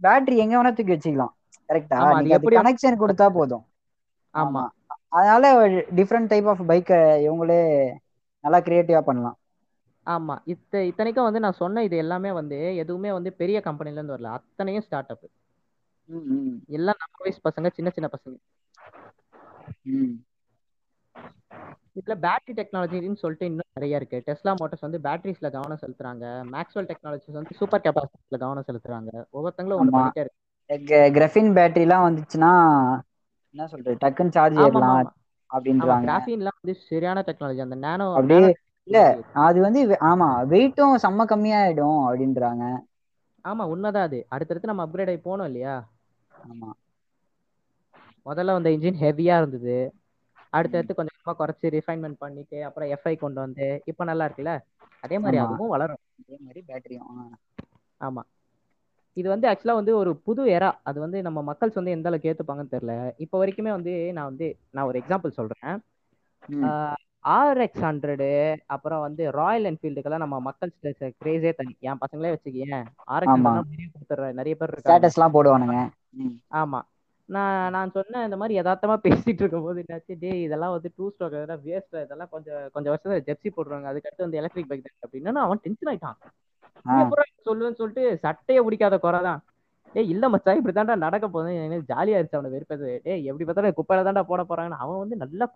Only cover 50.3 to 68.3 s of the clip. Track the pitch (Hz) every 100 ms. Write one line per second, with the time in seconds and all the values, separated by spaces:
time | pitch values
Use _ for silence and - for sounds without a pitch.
50.3 | _ _ 156 170 175 165 185 156 - 170
51.3 | 170 156 - 165 151 - 165 156 143 143
52.3 | 143 143 147 143 156 147 143 170 160 143
53.3 | 135 135 131 139 143 - 160 170 160 151
54.3 | 147 151 156 - _ _ _ 135 190 208
55.3 | 151 120 123 226 143 156 147 _ _ _
56.3 | 139 127 127 175 131 127 123 120 123 120
57.3 | 117 _ - - _ _ _ 135 127 -
58.3 | _ _ _ _ _ _ _ _ 180 180
59.3 | 202 240 196 226 226 208 220 180 151 -
60.3 | 226 262 175 185 - 139 143 156 196 175
61.3 | 156 147 147 226 208 180 165 170 160 160
62.3 | 160 156 143 139 123 117 117 127 - 160
63.3 | 190 196 190 220 190 175 175 175 170 143
64.3 | 135 160 - _ 135 135 127 127 185 160
65.3 | - 110 - 135 202 - _ _ _ _
66.3 | _ - 143 147 151 151 147 _ _ 139
67.3 | 202 294 262 220 - 165 151 147 139 139